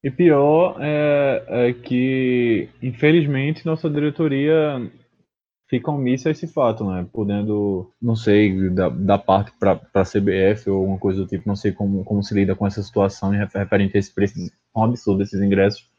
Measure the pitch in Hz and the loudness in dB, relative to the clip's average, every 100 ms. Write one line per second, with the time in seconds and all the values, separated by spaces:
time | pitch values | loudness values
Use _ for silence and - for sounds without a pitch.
0 | 139 131 175 143 143 156 180 - 151 151 | -8 2 4 6 4 4 2 -2 -4 0
1 | 147 143 139 127 - 120 123 123 120 123 | 0 2 0 -2 -4 0 0 -2 -4 -2
2 | 127 131 127 123 120 110 - _ 127 113 | 0 0 0 2 2 0 -2 _ -10 0
3 | 151 170 147 135 139 160 160 160 160 147 | 4 4 2 -2 -2 -4 -4 -4 -2 -2
4 | 147 143 156 135 147 160 151 135 107 _ | -2 -2 -2 0 2 2 0 -4 -10 _
5 | _ _ _ _ _ _ _ 127 - 143 | _ _ _ _ _ _ _ -4 -2 -2
6 | 127 127 160 156 165 - 123 110 101 92 | 0 0 -2 -4 -6 0 0 0 -4 -4
7 | 90 113 104 101 107 104 101 95 92 _ | -6 -6 -4 -2 -2 -2 -2 -4 -8 _
8 | 117 110 110 104 107 95 95 92 87 62 | -4 0 4 4 4 2 0 0 0 0
9 | 98 101 - 95 101 _ 98 90 - 98 | 0 0 2 0 0 _ 0 0 -2 -2
10 | 92 107 98 92 95 107 - 98 95 95 | 0 0 0 2 2 0 -2 -2 -2 -2
11 | 98 95 92 95 104 101 104 90 101 98 | -2 -2 -4 -6 -4 -2 -4 -2 -2 -2
12 | 92 101 101 101 98 92 101 101 95 - | -2 -4 -2 0 0 0 -2 -4 -4 0
13 | 98 - 98 101 104 98 95 101 98 101 | 0 0 -2 -2 -2 -4 0 0 2 0
14 | 98 - 98 - 87 _ _ 113 113 123 | -2 -2 -2 -4 -12 _ _ -2 -2 -2
15 | - 95 101 98 98 98 98 - _ | -2 -2 -2 -2 0 2 2 0 _